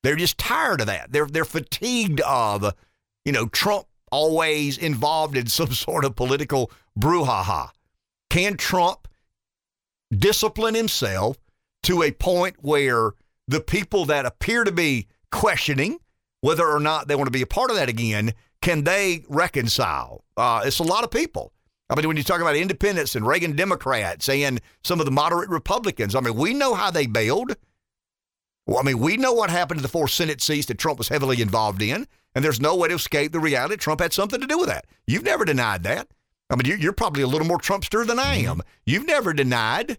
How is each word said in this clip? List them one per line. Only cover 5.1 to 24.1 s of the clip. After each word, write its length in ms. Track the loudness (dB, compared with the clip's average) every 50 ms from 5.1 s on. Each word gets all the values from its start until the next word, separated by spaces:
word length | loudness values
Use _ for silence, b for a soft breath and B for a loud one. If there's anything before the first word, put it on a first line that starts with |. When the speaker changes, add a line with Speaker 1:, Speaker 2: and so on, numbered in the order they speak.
| 2 0 0 0 -2
Speaker 1:
in 120 | -2 -2 -2
some 240 | -2 -2 0 -2
<laughs> 20 | -2
sort 320 | -4 -4 -2 -2 0 0
of 100 | -2 0
political 560 | -2 0 0 0 0 0 0 0 0 0 -2 b b b b b 0
brouhaha. 720 | 2 2 4 2 2 2 0 0 0 0 -2 -4 -4 -8 -12 _ _ _ _ _ _ _ _ _ _ _
Can 280 | 0 0 2 0 -2 -2
Trump 500 | -4 -2 2 2 2 2 0 -4 _ -20 _ _ _ _ _ _ _ _ _ _ _ _ _ _ _ _ _ _ _ _ 0
discipline 600 | 2 4 4 4 4 0 0 0 0 0 0 2
himself 600 | 0 0 0 -2 -2 -2 -2 -2 0 -2 -2 -2 -6 _ _ _ _ _ _ _ _ -2
to 200 | 0 2 2 2
a 80 | 2
point 440 | 0 0 0 2 2 2 2 0 -2 _
where 500 | -2 0 2 2 4 2 2 2 2 0 -2 _ _ _ _ _ _ -4
the 140 | -4 -4
people 440 | -2 -2 -2 -2 -2 0 0 0 2
that 200 | 2 0 0 0
appear 380 | -2 -6 _ -4 0 0 2 2
to 80 | 2
be 360 | 2 2 0 2 0 0 -4 _ _ _ _ _
questioning 680 | -4 0 2 2 2 0 -2 -2 0 0 0 -2 -4 -8 _ _ _ _ _ _ _ _
whether 260 | 0 0 2 4 2 2
or 120 | 2 2
not 280 | 2 0 0 -2 0 0
they 80 | 0
want 120 | 0 2 0
to 40 |
be 100 | 0 -2
a 60 | -2 0
part 220 | 0 0 0 0
of 60 | 2 0
that 120 | 0 0
again, 440 | 0 -2 -2 0 0 0 0 -2 -4 b b b b b
can 220 | 0 0 0 2 2
they 400 | 2 2 2 2 0 -2 -4 -6 -4
reconcile? 960 | 0 0 0 2 0 -2 0 0 0 0 0 0 0 -4 -6 -8 -14 -20 _ _ _
Uh, 260 | 0 0 2 2 2 0
it's 140 | 0 -2 0
a 40 | 0
lot 200 | 0 0 0 0
of 80 | 0
people. 420 | -2 -2 -4 -2 _ -10 -10 -10 _ _ _ _ _ _ _ _
I 60 | -2
mean, 120 | -2 0 0
when 100 | 0 -2
you 60 | 0
talk 180 | 0 0 0
about 140 | 2 2 2
independents 600 | 2 0 -2 -2 0 0 0 0 0 -2 -2 -2
and 100 | -2 0
Reagan 300 | 2 2 2 0 -2 0
Democrats 720 | 0 0 0 0 -2 0 -2 0 0 0 -2